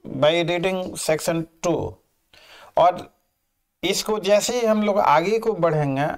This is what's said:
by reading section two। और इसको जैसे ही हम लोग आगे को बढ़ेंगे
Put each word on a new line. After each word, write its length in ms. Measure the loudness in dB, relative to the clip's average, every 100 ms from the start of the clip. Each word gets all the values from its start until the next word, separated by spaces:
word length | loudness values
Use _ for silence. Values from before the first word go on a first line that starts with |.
| -10
by 360 | 0 2 2
reading 500 | 0 -2 -2 -4 -6 -6
section 480 | -2 -2 -2 -4 -6 _
two। 340 | -2 -2 -4 -12 _ _ _ -20 -20 -20 -4 4
और 420 | 4 2 -14 _ _ _ _ _ _ _
इसको 340 | -4 -4 -2 -4
जैसे 420 | 2 2 2 -2
ही 60 | 0
हम 160 | 2
लोग 160 | 2 2
आगे 400 | 4 4 2 0
को 140 | -2
बढ़ेंगे 560 | 0 0 0 0 -2 -2